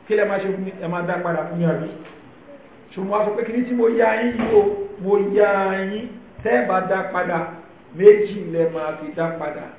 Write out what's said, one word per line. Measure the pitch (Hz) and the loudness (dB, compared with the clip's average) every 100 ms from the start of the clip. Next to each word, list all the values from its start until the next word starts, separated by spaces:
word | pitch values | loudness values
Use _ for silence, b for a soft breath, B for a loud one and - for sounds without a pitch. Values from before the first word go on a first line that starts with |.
Kí | - 214 | 0 0
lẹ | 202 | 2
máa | 196 | 0
ṣe | 190 | -2
fún | 185 190 | -4 -6
mi? | 185 | -8
Ẹ | 170 | -6
máa | 175 | -4
dá | 170 180 | -2 -4
padà | 175 165 | -2 -4
fún | 151 175 | -4 -2
mi | 170 | 0
àbí? | 147 - - - - - - - - - - - | 0 -4 -10 -18 -20 -20 -20 -20 -20 -20 -20 -18
Ṣùgbọ́n | - 190 208 | -8 -4 0
a | 214 | 0
sọ | |
pé | 233 | -2
kí | 226 | -2
ní | 240 | -2
tí | 247 240 | -2 2
mo | 226 | 2
yá | 226 226 220 | 4 2 2
yín | 240 | -2
yìí | 233 220 415 | -2 4 4
o, | 202 - - - | 4 0 -8 -8
mo | 185 202 190 | 0 2 2
yá | 202 208 196 196 190 | 4 4 4 0 -2
yín. | 190 208 247 - - - | -4 -6 -10 -14 -20 -8
Tẹ́ | 220 | 0
ẹ | 240 196 | 0 2
bá | 185 | 0
dá | 180 190 | 0 -2
padà, | 180 180 175 170 170 - - - - 160 | -2 -4 -2 -2 -4 -10 -20 -20 -20 6
méjì | 202 208 208 - 170 | 8 8 4 -4 -6
lẹ | 165 165 | 0 0
máa | 160 156 | 0 -6
fi | 156 156 | -8 -10
dá | 156 165 | -4 -4
padà. | 165 151 147 147 | -4 -8 -10 -14